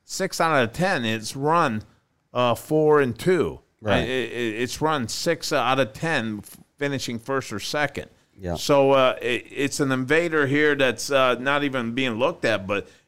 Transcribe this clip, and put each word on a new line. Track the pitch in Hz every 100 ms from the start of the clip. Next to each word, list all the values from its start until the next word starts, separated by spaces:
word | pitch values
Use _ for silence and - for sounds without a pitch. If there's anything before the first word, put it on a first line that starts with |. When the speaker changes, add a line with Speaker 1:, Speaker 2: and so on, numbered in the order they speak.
| -
Speaker 1:
six | - 190 -
out | 165 147
of | 117
ten, | 120 185 170 113
it's | 110 107 135
run, | 147 170 151 107 - _ _ _ _
uh, | 123 123 113
four | - 156 151 147
and | 131 113
two. | 175 180 90 64 _ _
Speaker 2:
Right. | 107 98
Speaker 1:
I, |
it, | 117 131 117
it, | 117 117 107
it's | 123 -
run | 156 151 113
six | - 170 165 -
out | 147 120 135
of | 131
ten, | - 165 147 113 104
f-, | 98 - _ _
finishing | 143 139 - 117
first | - 135 -
or | 104
second. | - 147 143 - - _ _ -
Speaker 2:
Yeah. | 87 85
Speaker 1:
So, | - 143 135
uh, | 135 127 -
it, | 117 117 -
it's | 101 139 -
an | 139
invader | 131 127 156 170 156 135
here | 143 151 143
that's, | 131 113 -
uh, | 139 131 120
not | 131 143
even | 143 131 117
being | 117 131 110
looked | 143 175 123
at, | 104 95
but | 101 - -